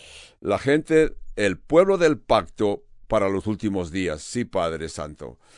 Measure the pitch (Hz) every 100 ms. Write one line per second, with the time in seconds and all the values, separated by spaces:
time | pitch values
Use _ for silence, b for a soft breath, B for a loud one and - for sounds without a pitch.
0 | B B B B - 98 135 151 156 160
1 | 156 - - - 104 90 - 160 190 196
2 | 165 131 - 113 87 - 107 101 - -
3 | - 110 98 98 104 104 107 98 85 92
4 | 90 76 - 123 120 95 85 80 78 -
5 | 76 76 69 60 b